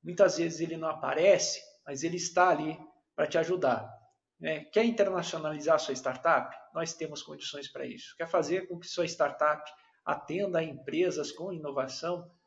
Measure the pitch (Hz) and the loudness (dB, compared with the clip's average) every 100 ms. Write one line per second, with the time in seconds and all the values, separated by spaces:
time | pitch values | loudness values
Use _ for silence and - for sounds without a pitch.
0 | 165 175 185 156 165 160 160 160 160 151 | -8 4 4 6 -2 -2 -6 -4 -4 -4
1 | 135 147 180 190 - - - _ - 135 | -2 4 6 6 4 -4 -12 _ -12 -4
2 | 160 175 - - 180 151 156 156 - _ | -4 -4 -2 4 6 4 0 -6 -12 _
3 | _ - 151 165 160 180 135 113 101 - | _ -2 0 2 0 2 2 0 -4 -16
4 | _ _ _ _ 160 156 - - 233 233 | _ _ _ _ -6 -6 0 2 2 4
5 | 196 185 165 156 156 151 147 156 - 131 | 2 2 -4 -6 -6 -4 2 2 2 -4
6 | 135 127 170 143 - - - 156 165 - | -4 -2 2 2 2 -12 -10 -6 -6 -6
7 | 156 147 - 143 - 143 139 143 131 120 | -10 -10 -14 -12 -12 -12 -12 -10 -10 -10
8 | - - 165 180 147 185 185 170 - - | -16 -10 0 2 2 -2 -2 -12 -8 -2
9 | 165 - 147 - 151 147 - - _ _ | -2 2 0 4 2 2 -6 -18 _ _
10 | - 165 - 170 196 170 160 131 - 151 | -4 -4 -4 -2 0 0 -2 -8 -4 0
11 | 180 151 143 - 185 170 147 139 131 - | 2 0 -6 -6 -8 -6 -4 -4 -4 -4
12 | 165 175 - _ | -6 -6 -8 _